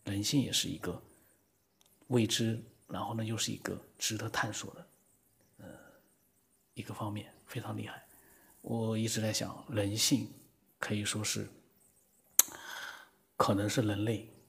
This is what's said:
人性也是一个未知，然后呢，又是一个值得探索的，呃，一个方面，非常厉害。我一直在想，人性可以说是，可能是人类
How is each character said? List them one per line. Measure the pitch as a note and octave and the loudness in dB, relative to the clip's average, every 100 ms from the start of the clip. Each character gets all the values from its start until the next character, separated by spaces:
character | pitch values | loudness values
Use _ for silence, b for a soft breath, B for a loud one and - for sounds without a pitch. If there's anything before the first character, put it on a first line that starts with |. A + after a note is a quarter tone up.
人 | - G2+ | -4 0
性 | G#2 C#3+ | 2 4
也 | A#2 | 4
是 | - - | 2 0
一 | E2+ | -2
个 | F2+ E2+ - b b b _ _ _ _ _ _ - | -4 -6 -12 b b b _ _ _ _ _ _ 2
未 | B2 A2 | 4 4
知， | - A2+ A#2 - - - | 4 2 0 -6 -18 -8
然 | F#2 | -6
后 | - | -4
呢， | A2+ | -2
又 | A2 A2 | -2 0
是 | - | -2
一 | G#2+ | -2
个 | - - - - | -4 -4 -10 -4
值 | - G#2+ | -2 -2
得 | A2+ | -2
探 | - A2 | -2 -2
索 | G#2+ G2+ | -4 -8
的， | - - _ _ _ _ _ _ - | -12 -20 _ _ _ _ _ _ -20
呃， | - - - - _ _ _ _ _ _ _ | -18 -16 -20 -20 _ _ _ _ _ _ _
一 | - | -14
个 | - | -10
方 | A2 G#2+ | -6 -4
面， | G#2+ - - - | -4 -8 -18 -10
非 | A#2+ | -8
常 | G#2+ A2 | -6 -6
厉 | G#2+ | -6
害。 | - - b b b b b | -10 -16 b b b b b
我 | - A#2 A2 A2 | -4 0 2 2
一 | A2+ | 2
直 | A2+ | 2
在 | A2 | 2
想， | G#2+ G2 - - | 0 -2 -6 -4
人 | G#2+ G2+ A2 | 0 2 4
性 | - B2+ G#2+ - - _ _ - | 4 4 2 -10 -20 _ _ -6
可 | - | -2
以 | G#2 | 0
说 | G#2 G#2+ | 0 0
是， | G#2+ G#2+ G2+ - - _ - _ _ _ _ - - B B B B B B B _ - | 0 -2 -4 -10 -20 _ -20 _ _ _ _ 4 4 B B B B B B B _ 0
可 | - | 4
能 | G2+ G#2 | 4 4
是 | - | 2
人 | G#2+ G#2 | 2 2
类 | G#2+ A2 - - | 0 -2 -6 -20